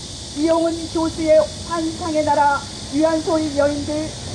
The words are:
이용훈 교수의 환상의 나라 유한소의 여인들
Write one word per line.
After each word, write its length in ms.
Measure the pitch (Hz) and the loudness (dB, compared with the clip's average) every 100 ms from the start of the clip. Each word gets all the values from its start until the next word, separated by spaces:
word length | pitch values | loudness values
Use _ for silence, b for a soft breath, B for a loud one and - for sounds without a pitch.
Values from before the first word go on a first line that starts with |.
| - - - 285 | -12 -14 -10 -2
이용훈 380 | 320 330 330 330 320 | 2 2 2 -2 -4
교수의 460 | 339 320 - 311 311 302 - - | -2 -2 0 4 6 4 -2 -6
환상의 580 | 339 320 - 349 302 302 | -4 -2 -4 -2 0 2
나라 360 | 294 285 285 - - - | 4 4 2 -2 -12 -6
유한소의 640 | 277 320 320 330 320 311 277 | 2 2 2 2 0 0 2
여인들 520 | 285 294 302 302 311 - - | 2 0 -4 -4 -6 -8 -10